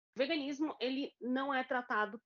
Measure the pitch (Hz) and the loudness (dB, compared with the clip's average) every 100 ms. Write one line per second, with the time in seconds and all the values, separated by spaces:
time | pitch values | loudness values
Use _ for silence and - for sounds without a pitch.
0 | _ - 269 330 277 277 302 - 240 269 | _ -2 0 0 -2 0 -2 0 -2 0
1 | 277 - 240 262 277 262 254 262 247 220 | -2 -4 -2 0 2 0 2 0 0 0
2 | 208 226 | 0 -2